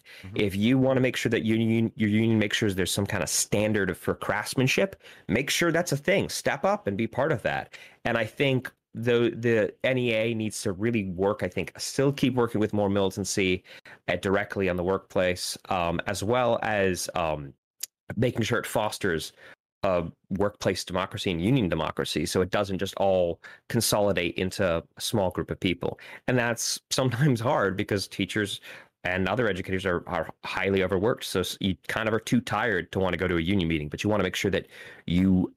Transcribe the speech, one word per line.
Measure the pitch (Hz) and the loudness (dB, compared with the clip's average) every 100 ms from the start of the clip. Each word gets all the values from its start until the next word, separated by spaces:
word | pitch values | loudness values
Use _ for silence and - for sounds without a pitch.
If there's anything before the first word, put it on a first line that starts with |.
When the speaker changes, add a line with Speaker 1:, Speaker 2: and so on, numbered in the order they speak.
| - - | -20 -20
Speaker 1:
Mm-hmm. | 95 98 | -8 -2
Speaker 2:
If | 101 98 | 0 2
you | 110 131 | 4 4
wanna | 131 131 | 4 4
make | 127 - | 2 0
sure | 117 | 0
that | 113 | 0
union, | 110 113 110 113 113 - | 2 2 2 2 2 2
your | 107 | 2
union | 107 113 110 | 4 4 4
makes | 104 - | 2 0
sure | 107 | 0
there's | 92 87 | 0 0
some | - 98 | 0 0
kind | 98 | -2
of | 73 | -2
standard | - - 104 107 104 92 80 | -2 0 0 2 2 0 -2
for | - | -4
craftsmanship, | 87 - 101 - - 131 - 196 - - - - | -4 -2 -4 -2 0 2 2 0 -4 -20 -14 -4
make | 131 143 | -2 0
sure | - 170 | 0 0
that's | 165 175 | 0 0
a | 143 | -2
thing. | - 185 82 | 0 0 0
Step | - 127 131 | -4 -4 -2
up | 190 208 101 | 0 0 -2
and | 98 | -2
be | 113 | -4
part | - 151 | -2 -2
of | 120 | 0
that. | 73 69 - - - _ 113 | -2 -4 -6 -16 -20 _ -2
And | 117 | 0
I | 107 | -2
think | - 139 127 - _ _ | 0 0 0 -2 _ _
the, | 113 120 120 120 110 | -4 2 4 2 2
the | 117 113 98 - | 2 2 2 0
N | 127 131 | 0 0
E | 123 | 0
A | 110 117 | 0 0
needs | 113 110 - | -2 -4 -4
to | 107 | -6
really | 90 113 117 95 | -2 0 0 -2
work, | 87 98 - | 0 0 0
I | 92 | -2
think, | 98 82 - | -4 -6 -8
still | - - 139 | -6 0 2
keep | 143 131 131 | 2 0 2
working | 117 104 | 2 2
with | 107 | 0
more | 104 101 | 2 2
militancy, | 101 95 101 95 - 92 92 - - - - - | 2 0 -2 -4 0 2 0 -4 -20 -20 -12 -4
uh, | 90 | -2
directly | 98 98 104 104 92 | 2 0 0 -2 0
on | 90 | 0
the | |
workplace, | 87 95 - 98 90 87 - - - | 0 -2 -2 0 0 0 -6 -8 -4
um, | 95 85 85 - | -2 0 -2 -4
as | 101 | -4
well | 101 123 120 117 | 0 2 2 2
as, | 107 107 95 87 - 90 | 0 2 2 0 -4 -2
um, | 82 73 69 - _ - - _ - 101 | -2 -2 -8 -16 _ -16 -16 _ -8 -2
making | 127 - | 0 0
sure | 107 110 | -2 -2
it | - | -2
fosters, | 117 107 - 98 80 - - - - _ _ | -2 -2 -2 -2 -2 -4 -14 -20 -20 _ _
uh, | 101 90 82 - - | 0 0 -2 -10 -6
workplace | 92 101 - 107 92 | -2 -2 0 -2 -2
democracy | - 90 95 104 101 | -4 -4 -4 -4 -4
and | 82 | 0
union | 95 135 90 | 2 2 2
democracy, | 80 78 - 67 - 85 | 0 -2 -4 -4 -2 0
so | 98 | 0
it | 92 | 0
doesn't | 104 98 92 | 0 -2 -4
just | 98 - | -4 0
all | 98 92 85 80 - - - | 2 2 2 -2 -12 -20 -4
consolidate | 117 - 110 101 90 87 - | 0 2 2 2 2 0 -2
into | 92 - 92 82 - - | -4 0 0 0 -4 -10
a | |
small | - 107 92 | -2 0 0
group | 85 78 | -2 -6
of | 80 | -2
people. | 92 - 80 - - - - | -2 -2 -4 -6 -14 -12 -2
And | 127 | 0
that's | 117 113 - - - | 0 -2 -4 -6 -6
sometimes | - 127 113 147 113 | -2 0 2 2 2
hard | 113 156 98 95 | 2 2 0 0
because | 98 101 - | -2 -2 -2
teachers | - 98 107 101 - - - - _ | -4 -2 -2 -2 -4 -14 -20 -20 _
and | 90 92 92 | -2 0 0
other | 110 110 | 2 0
educators | 92 95 92 95 | 0 -2 -2 0
are, | 85 - | -2 -2
are | 85 80 - | -4 -4 -8
highly | - 98 95 98 | -8 -2 2 2
overworked, | 92 95 110 131 - | 2 2 0 -2 -2
so | 95 | -2
s-, | 90 - | -2 -2
you | 98 90 - | -4 -4 -4
kind | 107 110 | -2 0
of | 107 | 0
are | |
too | - 120 | 2 0
tired | - 107 117 90 82 | 2 -2 0 -2 -2
to | 98 | -2
wanna | 92 87 | 0 0
go | 90 | 0
to | 87 | 0
a | |
union | 82 101 82 | 2 2 2
meeting, | 80 73 | 0 -4
but | 71 | -4
you | 104 | -2
wanna | 107 | 0
make | 92 - | 0 0
sure | 101 | 0
that | 87 - - - - - | 0 -4 -16 -20 -12 0
you | 87 95 92 - | 4 6 4 2